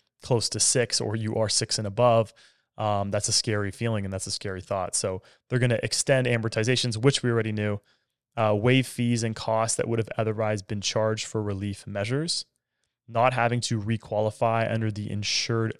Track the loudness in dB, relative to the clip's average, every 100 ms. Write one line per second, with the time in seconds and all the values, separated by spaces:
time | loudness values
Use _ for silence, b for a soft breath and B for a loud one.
0 | _ _ 0 0 0 0 2 2 2 0
1 | -2 -4 -2 0 0 0 0 -2 -4 2
2 | 6 6 4 -2 b b b -4 -2 0
3 | 0 -2 0 0 0 -2 -2 -4 -2 -2
4 | -4 -6 -6 -6 -6 -8 -4 -4 -2 -2
5 | -2 -4 b b b 0 2 0 -2 -2
6 | 2 2 2 0 0 -2 0 2 0 0
7 | 2 2 2 0 0 -2 -2 -2 _ _
8 | _ _ _ 0 2 4 4 4 2 0
9 | 0 0 0 -4 -2 0 0 0 0 0
10 | -2 -2 -2 0 0 -2 -4 -6 -2 0
11 | 0 0 -4 -4 -2 -2 -4 -6 -8 -4
12 | -2 -2 -2 -4 -6 _ _ _ _ _
13 | -6 2 4 4 2 2 0 -2 0 -2
14 | -2 0 0 2 2 2 0 0 -2 -4
15 | -4 -4 -2 -2 0 0 0 -4